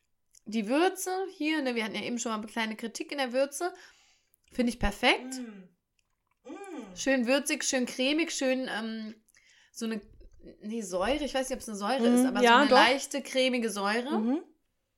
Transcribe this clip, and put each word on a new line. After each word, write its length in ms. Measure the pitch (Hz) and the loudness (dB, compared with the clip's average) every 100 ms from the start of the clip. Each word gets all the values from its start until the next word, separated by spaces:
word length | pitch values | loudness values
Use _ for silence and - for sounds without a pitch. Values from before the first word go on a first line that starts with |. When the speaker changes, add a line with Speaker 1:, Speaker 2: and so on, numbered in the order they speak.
| _ _ _ _ | _ _ _ _
Speaker 1:
die 240 | - 220 202 | -6 -4 0
Würze 420 | 277 370 370 370 370 381 | 2 2 0 -4 -4 -4
hier, 300 | - 302 311 | -4 -2 0
ne, 120 | 262 | 0
wir 100 | 233 | -2
hatten 100 | 220 | -4
ja 80 | 202 | -4
eben 160 | - 240 | -4 -4
schon 140 | 240 | -4
mal 60 | 220 | -4
eine 100 | 220 | -6
kleine 280 | 240 220 214 | -6 -6 -6
Kritik 360 | 233 - 320 | -10 -10 -8
in 60 | 285 | -4
der 140 | 254 | -2
Würze. 400 | 254 277 - 359 359 - _ _ _ _ _ _ | 0 0 -2 -6 -6 -16 _ _ _ _ _ _
Finde 160 | - 240 | -2 -2
ich 80 | 233 | 0
perfekt. 580 | 202 202 185 240 254 262 | -2 2 2 2 -2 -10
Speaker 2:
Mm. 1120 | 233 202 180 _ _ _ _ _ _ _ 240 | -12 -14 -20 _ _ _ _ _ _ _ -18
Mm. 460 | 370 392 302 208 180 | -16 -12 -12 -12 -4
Speaker 1:
Schön 300 | 269 269 233 | 0 2 4
würzig, 380 | 277 285 302 | 2 2 -2
schön 220 | - 269 247 | -2 -2 -2
cremig, 440 | - 254 311 330 | -2 0 0 -2
schön, 380 | - 262 262 247 | -2 0 0 -2
ähm, 440 | 202 226 220 220 - _ _ _ _ _ | -6 -6 -8 -10 -14 _ _ _ _ _
so 140 | - 226 | -10 -6
eine, 160 | 220 - - - - - - | -6 -8 -18 -20 -20 -20 -16
nee, 220 | 208 226 | -8 -8
Säure, 420 | 190 180 202 196 | -4 -2 0 0
ich 80 | 262 | -2
weiß 160 | 262 - | -2 -2
nicht, 80 | 226 | -6
ob's 120 | - | -8
eine 100 | 208 | -6
Säure 320 | 202 262 233 | -2 2 4
Speaker 2:
Mm, 40 | |
Speaker 1:
ist, 120 | 247 254 | 6 4
aber 160 | 202 | 4
Speaker 2:
ja, 80 | 233 | 6
Speaker 1:
so 60 | 240 | 8
eine 100 | 285 | 8
Speaker 2:
doch. 80 | 240 | 8
Speaker 1:
leichte, 460 | 220 269 - 277 | 8 4 -2 -6
cremige 480 | - 262 262 247 226 | -2 0 2 2 -2
Säure. 480 | 202 196 220 247 226 | -2 -2 -2 0 0
Speaker 2:
Mhm. 240 | 220 294 - _ _ _ _ | 0 0 -4 _ _ _ _